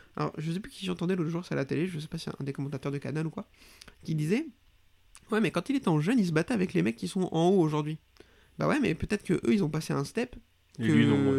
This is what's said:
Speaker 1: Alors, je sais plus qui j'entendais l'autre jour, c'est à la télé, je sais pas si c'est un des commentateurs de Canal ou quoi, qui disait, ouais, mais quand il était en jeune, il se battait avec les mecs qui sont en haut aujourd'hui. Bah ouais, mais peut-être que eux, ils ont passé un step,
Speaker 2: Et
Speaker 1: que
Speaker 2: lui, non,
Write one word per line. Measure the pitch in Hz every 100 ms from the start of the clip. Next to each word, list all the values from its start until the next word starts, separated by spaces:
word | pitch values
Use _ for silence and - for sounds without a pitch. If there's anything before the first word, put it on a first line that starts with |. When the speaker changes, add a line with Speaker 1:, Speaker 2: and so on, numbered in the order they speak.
| - -
Speaker 1:
Alors, | 151 -
je | 151
sais | 170
plus | 220
qui | - 190
j'entendais | 175 170 190
l'autre | 160
jour, | 165 180
c'est | 143
à |
la | 139
télé, | 139 180
je | 165
sais | 156
pas | 165
si | -
c'est | -
un | 143
des |
commentateurs | 139 139 143 143
de | 139
Canal | - 143 160
ou |
quoi, | 156 202 _ - - - - -
qui | 160
disait, | 151 220 320 - _ _ _ _ _ - -
ouais, | 220
mais | 196
quand | 165 -
il | 269
était | 220
en | 156
jeune, | 151 262
il | 185
se |
battait | 156 170
avec | 240 180
les | 175
mecs | 185 226
qui | 180
sont | 190 185
en | 160 170
haut | 196
aujourd'hui. | 160 151 151 156 _ - - _ _ -
Bah | 151
ouais, | 233
mais | 262 160
peut-être | - 208
que | -
eux, | 170 -
ils | 226
ont | 156
passé | 156 -
un | 147
step, | 143 - 247 - - _ _ -
Speaker 2:
Et | 117
Speaker 1:
que |
Speaker 2:
lui, | 151 143
non, | 143 139